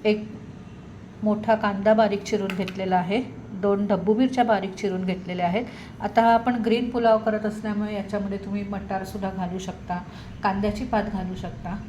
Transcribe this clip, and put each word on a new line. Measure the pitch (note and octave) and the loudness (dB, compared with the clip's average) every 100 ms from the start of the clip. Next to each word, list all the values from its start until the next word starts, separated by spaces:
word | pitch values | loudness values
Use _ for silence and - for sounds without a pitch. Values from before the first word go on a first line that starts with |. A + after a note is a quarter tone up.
एक | G#3+ G#3+ - - - - - - - - - - | 2 2 -2 -12 -14 -14 -16 -16 -16 -16 -16 -2
मोठा | G#3+ G#3 A3 | 0 2 4
कांदा | A3 G#3 G3 G3+ | 4 4 2 6
बारीक | A3 G#3+ G3+ | 6 6 2
चिरून | - G#3 G3 F#3+ | 0 -2 0 -2
घेतलेला | F#3 F#3 F#3 F#3 | -4 -2 2 2
आहे, | F3 G#3+ C4 - - F#3+ | 2 0 -2 -10 -10 -2
दोन | G3+ G3+ G3+ | 2 2 2
ढब्बू | F#3+ F3+ | 2 4
मिरच्या | G#3+ C4 B3+ | 4 4 4
बारीक | A#3 G3+ G3 | 4 2 0
चिरून | F#3+ G#3 F#3 | -4 -2 -2
घेतलेल्या | F#3 F#3 - F3+ F3 | -2 -4 -4 -2 0
आहेत. | G3+ A#3+ - - - | 0 -2 -10 -16 -8
आता | G#3 - | 2 4
हा | A3+ | 6
आपण | A#3 A#3 A#3+ | 6 4 0
ग्रीन | A3 A#3 B3+ | 2 2 2
पुलाव | B3 A3+ A3 | 2 4 6
करत | A3 G#3+ G#3+ | 4 0 -2
असल्यामुळे | G#3+ G#3+ G#3 G#3+ | -4 -4 -2 -2
याच्यामध्ये | G#3 G3+ G3+ G3 G3 | -4 -4 -4 -2 -4
तुम्ही | G3 G3+ G3+ | -4 -6 -4
मटारसुद्धा | G3 - G3 F#3+ G3+ F#3+ | -6 -4 -4 -4 -6 -4
घालू | F#3+ F3 F#3 | -4 -4 -4
शकता, | F#3 F3 - F3+ - - - - | -6 -10 -6 -6 -6 -14 -14 -2
कांद्याची | G3+ G3 G3+ G#3 | 0 2 0 0
पात | B3 G#3+ G#3 | 0 0 0
घालू | G3+ F#3 F3+ | -4 -4 -6
शकता. | F#3 - F3 G3+ | -8 -8 -8 -8